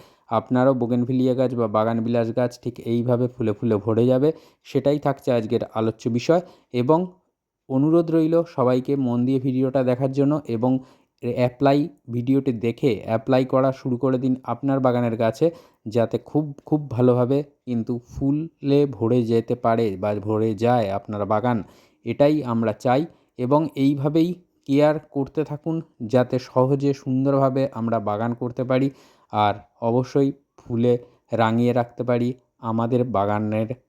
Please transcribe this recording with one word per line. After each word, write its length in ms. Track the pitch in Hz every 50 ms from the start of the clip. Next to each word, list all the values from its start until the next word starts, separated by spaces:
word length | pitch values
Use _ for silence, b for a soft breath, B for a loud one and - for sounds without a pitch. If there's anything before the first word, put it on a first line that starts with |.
| B B B B B
আপনারও 460 | - 117 110 - - 127 127 127 135 135
বোগেনভিলিয়া 600 | 123 120 113 123 123 123 120 131 127 131 127 123
গাছ 220 | 131 127 120 113
বা 120 | 120 113
বাগান 340 | 104 104 107 110 113 117 113 113
বিলাস 280 | 117 120 117 117 113 113
গাছ 240 | 131 123 120 - -
ঠিক 180 | - 123 - -
এইভাবে 480 | - 117 117 120 113 127 123 117 127
ফুলে 260 | 120 - - 110 107 104
ফুলে 220 | - 120 113 107
ভরে 300 | 98 92 113 107 113 120
যাবে, 260 | 127 127 131 143 156 156 B B B B B _
সেটাই 360 | - - 135 120 139 147 143
থাকছে 320 | - 143 131 - - 135
আজকের 280 | 123 120 110 110 120 107 104 - -
আলোচ্য 360 | 113 110 110 110 - - 120
বিষয়। 320 | 113 120 - - 160 180 180 B B B B B -
এবং 400 | 120 120 139 156 170 185 180 - _ _ _ _ _ _ _ _ _ _ -
অনুরোধ 420 | 135 131 143 156 160 170 170 160
রইল 320 | 160 165 160 160 165 170 165
সবাইকে 520 | - - 139 120 127 127 127 127 139 143
মন 300 | 139 131 120 120 120 123
দিয়ে 140 | 127 135 131
ভিডিওটা 440 | 123 139 127 131 135 127 131 135 127
দেখার 280 | 127 123 127 135 131
জন্য 300 | 131 139 139 143 151 147 -
এবং 320 | - 117 110 123 127 131 127 B B B B B B _ _ 127 120 -
অ্যাপ্লাই, 540 | 127 123 123 - - 139 139 143 147 151 175 - _ _ 120
ভিডিওটি 400 | 117 120 117 131 135 139 135 135
দেখে 500 | 117 107 117 117 117 - 151 131 104 - -
অ্যাপ্লাই 400 | 113 113 110 - 127 127 131 131
করা 260 | 131 135 131 131 135
শুরু 260 | 127 - - 135 123
করে 200 | 120 139 131 131
দিন 180 | 123 131 127 127 127 -
আপনার 360 | 120 117 - 139 139 135 131
বাগানের 360 | 127 127 120 120 120 117 113
গাছে, 340 | 110 117 113 - - 156 170 165 B B B B B _
যাতে 300 | 110 104 117 113 - -
খুব, 380 | 117 - - - 151 156 147 139 - -
খুব 240 | - 151 151 147 135
ভালোভাবে 540 | 113 117 127 127 120 123 123 120 135 143 147 - _ _ _
কিন্তু 340 | 127 120 117 110 - 120 120 - _
ফুলে 760 | - - 139 139 143 151 165 160 - _ 143 139 139 143 147
ভরে 380 | 143 123 - 117 113 123 127 113
যেতে 320 | 113 117 113 113 - 120
পারে 420 | 123 - 117 113 117 117 104 95
বা 180 | 90 104 104 104
ভরে 400 | 101 98 107 110 107 110 113 107
যায় 360 | 92 113 120 123 120 107 98
আপনার 340 | 98 98 - - 104 101 101
বাগান, 380 | 98 107 107 120 123 120 104 85 b b b b b b b _
এটাই 400 | 113 117 - 143 151 156 151 127
আমরা 300 | 123 117 117 113 110 107
চাই। 320 | - - 123 127 143 170 165 b b b b b
এবং 300 | - 127 123 143 151 160 - -
এইভাবেই 580 | 139 135 139 147 139 135 151 151 165 160 180 175 - _ _ _ _ _
কেয়ার 340 | - 139 143 147 151 151 156
করতে 440 | - _ - 143 131 - - 156 147
থাকুন 380 | - 147 143 - 165 160 165 156 - _ _ 120
যাতে 360 | 104 131 123 123 123 131 127
সহজে 540 | - - - 127 131 131 143 135 139 143 135
সুন্দরভাবে 760 | - - 135 127 131 135 139 139 135 139 131 127 135 135 -
আমরা 280 | - 113 113 113 113 113
বাগান 340 | 101 104 104 104 113 120 120
করতে 300 | - 127 120 123 - 123
পারি। 260 | 123 131 131 135 139 b b b b b b b b
আর 220 | 110 107 104 104 101 110 - _ _ _
অবশ্যই 500 | 120 113 117 127 127 - - 143 139 139 - - _ _ _
ফুলে 400 | - - - 120 113 120 123 120 120 B B B B B _
রাঙিয়ে 420 | 120 110 113 110 113 117 120 120 120
রাখতে 300 | 127 120 - - - 113
পারি 300 | 123 123 117 120 123 127 - _ _ _ _
আমাদের 440 | 120 113 113 113 117 117 127 120 123
বাগানের 640 | 127 101 98 101 104 104 104 107 107 107 110 107 107 127 - _